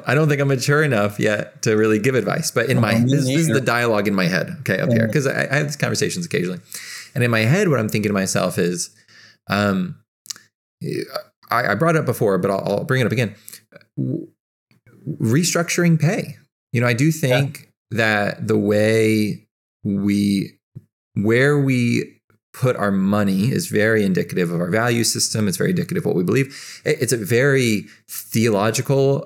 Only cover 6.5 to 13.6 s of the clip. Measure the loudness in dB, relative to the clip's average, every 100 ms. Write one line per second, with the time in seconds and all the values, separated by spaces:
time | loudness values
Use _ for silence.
6.5 | -6 -12 -16 -16 -16 -10 -2 0 2 2
7.5 | 2 2 0 0 0 0 0 0 0 -2
8.5 | 0 -2 -2 -8 -12 _ -20 -20 _ -4
9.5 | -2 0 0 -4 -10 _ _ -18 -18 _
10.5 | _ _ _ -8 -8 -10 -14 -20 _ _
11.5 | -4 -2 0 0 0 -2 -2 0 0 0
12.5 | -2 -2 -4 0 0 0 0 -2 -6 -20
13.5 | -20